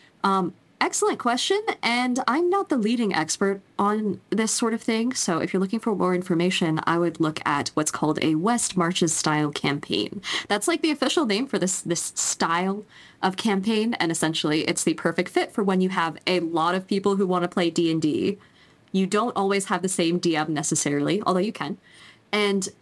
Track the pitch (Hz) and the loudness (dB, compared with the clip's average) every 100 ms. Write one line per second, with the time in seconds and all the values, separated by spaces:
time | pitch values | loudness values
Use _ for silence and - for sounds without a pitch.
0 | - _ 196 190 180 - _ - 330 - | -20 _ 0 2 0 -6 _ -4 -2 0
1 | 415 311 247 247 - 403 440 - 226 240 | -2 0 -2 0 0 0 0 -2 0 0
2 | 254 247 - 262 349 392 381 277 208 240 | 0 -2 0 0 2 0 0 0 0 0
3 | 220 165 160 - 196 196 - - 202 214 | 0 0 -2 0 0 -2 -6 -2 0 0
4 | 214 190 - 202 220 - 233 226 - 226 | -2 -4 -4 -2 0 0 0 -2 -2 0
5 | 233 262 - 165 185 185 190 226 233 196 | 0 -2 -2 0 0 0 0 -2 -2 0
6 | 180 180 180 165 180 185 165 156 - 170 | 2 0 0 2 2 2 0 0 2 2
7 | 170 165 156 156 - 143 - - 156 - | 2 0 -2 0 -2 -2 -2 -2 -2 0
8 | 151 151 156 156 190 240 - - 165 180 | 0 2 2 2 2 0 0 0 0 2
9 | 170 - - 151 151 143 147 143 - 190 | 0 0 0 2 0 -2 -4 -4 -4 -4
10 | - 202 - - - 208 262 330 320 302 | -4 -6 -6 -6 -2 -2 0 0 0 0
11 | 254 - 262 202 269 202 180 - - 170 | 0 2 2 0 0 0 0 -2 -2 -2
12 | - - - - 175 165 190 202 208 - | -2 -4 -2 0 0 2 0 -2 -8 -20
13 | - - 190 190 226 196 196 220 226 240 | -20 -4 -2 0 0 2 2 2 0 0
14 | 165 165 160 160 156 156 - 175 - 160 | -2 0 -2 0 0 0 0 0 0 0
15 | 175 160 180 - 370 - 196 185 185 190 | -2 0 0 0 -2 0 0 2 2 0
16 | 165 156 - 185 165 165 160 185 185 196 | -2 -4 -2 0 0 0 0 0 0 0
17 | 202 196 190 180 175 196 170 165 170 160 | 2 2 2 2 0 0 0 2 2 2
18 | 156 131 95 190 - _ - _ _ 190 | 0 0 0 -4 -10 _ -20 _ _ -2
19 | 190 208 240 - 196 196 190 185 185 - | 0 0 0 0 0 0 0 -2 -2 0
20 | 165 175 175 156 156 151 - 151 147 143 | 0 2 0 0 0 -2 -2 -2 0 0
21 | 143 185 214 185 208 - 147 - - - | 0 0 0 0 -2 -6 -8 -10 -14 -20
22 | - - - 208 208 196 196 - | -20 -20 -6 -2 0 0 -2 -10